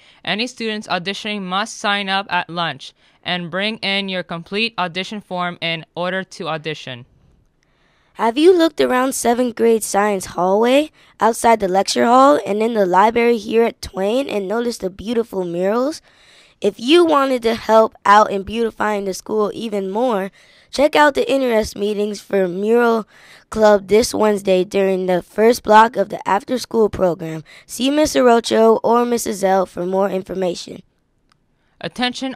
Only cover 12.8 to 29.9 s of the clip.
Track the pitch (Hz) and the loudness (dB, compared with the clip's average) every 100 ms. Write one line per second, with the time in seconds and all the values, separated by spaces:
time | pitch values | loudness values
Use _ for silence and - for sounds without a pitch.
12.8 | 180 185 214 233 233 233 220 220 233 - | 2 4 4 4 2 0 0 0 0 -2
13.8 | - 190 196 254 277 202 185 226 240 226 | -10 -4 -2 -2 -2 -4 -4 -4 -4 -6
14.8 | 185 190 196 233 220 190 175 170 190 233 | -8 -8 -4 -4 -4 -4 -4 -2 -2 0
15.8 | 269 - _ _ _ _ _ - 202 - | -2 -6 _ _ _ _ _ -6 -4 -2
16.8 | 240 349 330 285 269 254 226 226 - 220 | 2 4 6 2 2 0 -2 -2 2 4
17.8 | 220 _ 196 208 208 196 196 226 220 - | 4 _ 4 6 6 0 -6 -4 -4 -2
18.8 | 214 202 196 180 - 214 202 - 226 202 | -4 -4 -6 -8 -4 -2 -2 -4 -8 -6
19.8 | 190 208 254 196 190 - _ _ _ - | -6 -2 -2 -2 -6 -12 _ _ _ 0
20.8 | 294 302 294 269 - 269 247 220 220 202 | 2 4 4 2 0 0 0 0 -2 -4
21.8 | 208 202 208 202 - 196 185 185 208 240 | -4 -2 -4 -8 -4 -2 -2 -2 0 2
22.8 | 233 226 - _ - - - 220 214 202 | 2 0 -4 _ -20 -20 -8 2 4 4
23.8 | 190 214 240 196 214 202 202 185 190 196 | 4 2 2 0 0 0 0 0 0 0
24.8 | 190 185 185 180 - - 226 240 - 214 | 0 0 0 -2 -2 2 2 2 4 6
25.8 | 233 226 196 - - 196 - 247 - 226 | 6 2 -4 -4 -4 -4 -2 -6 -2 0
26.8 | 208 - 180 160 160 160 - - - - | 0 0 -2 -2 -8 -12 -14 -20 -14 -4
27.8 | 269 294 311 269 247 233 - 220 226 220 | 0 2 2 4 4 4 2 4 4 4
28.8 | 214 233 240 233 - 196 190 190 180 175 | 2 0 0 -2 -4 -2 0 0 -2 -6
29.8 | 180 | -4